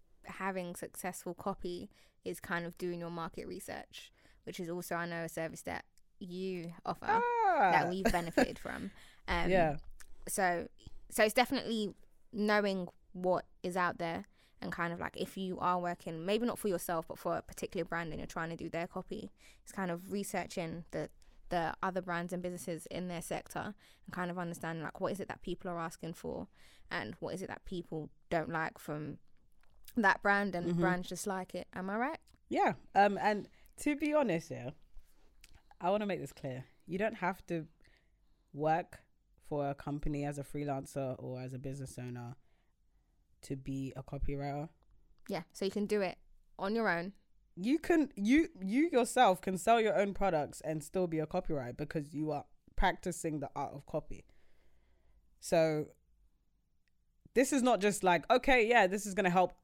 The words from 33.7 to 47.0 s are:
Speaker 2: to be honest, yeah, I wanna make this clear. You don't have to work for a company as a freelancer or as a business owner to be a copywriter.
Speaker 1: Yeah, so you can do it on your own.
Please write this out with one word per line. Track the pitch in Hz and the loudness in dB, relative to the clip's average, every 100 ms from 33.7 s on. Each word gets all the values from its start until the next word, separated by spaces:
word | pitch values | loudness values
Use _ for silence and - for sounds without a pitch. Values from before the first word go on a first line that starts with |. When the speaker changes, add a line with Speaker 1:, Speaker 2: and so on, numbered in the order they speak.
| - | -4
Speaker 2:
to | - 285 | -2 0
be | 302 | 2
honest, | 302 247 160 - | 2 4 2 -2
yeah, | 123 120 - - - - - - - - - - - | -8 -10 -12 -16 -16 -18 -20 -20 -20 -20 -20 -20 -4
I | 175 | 2
wanna | 208 208 | 2 2
make | 165 | -2
this | 143 | -4
clear. | - 139 127 - _ - | -8 -8 -8 -10 _ -6
You | 185 | -2
don't | 214 226 | -2 0
have | - 190 - | -2 -2 -4
to | 170 160 _ - - _ _ _ _ _ | -6 -6 _ -20 -20 _ _ _ _ _
work | 139 156 160 - - _ _ _ _ - | -2 2 2 0 -12 _ _ _ _ -6
for | 147 139 | -2 -2
a | |
company | 139 - 147 151 143 | -4 -4 -2 0 0
as | 143 143 | -2 -4
a | |
freelancer | 135 147 147 135 135 143 135 127 | -6 -4 -2 -4 -4 -4 -4 -4
or | 131 127 | -8 -8
as | 127 | -8
a | 131 | -8
business | 135 139 131 - | -8 -8 -8 -10
owner | 123 120 120 127 _ _ _ _ _ _ _ _ _ _ | -10 -8 -10 -14 _ _ _ _ _ _ _ _ _ _
to | - 139 | -8 -6
be | 135 135 135 - | -4 -4 -4 -6
a | |
copywriter. | - 139 - 139 143 143 156 - _ - _ - - | -8 -2 0 0 -2 -4 -6 -10 _ -20 _ -18 -8
Speaker 1:
Yeah, | 185 170 | -8 -8
so | - | -4
you | 190 | -2
can | 202 202 | 0 0
do | 208 | 2
it | 185 - - - _ - | 0 -4 -14 -20 _ -6
on | 196 226 | -2 0
your | 214 | 2
own. | 170 | 0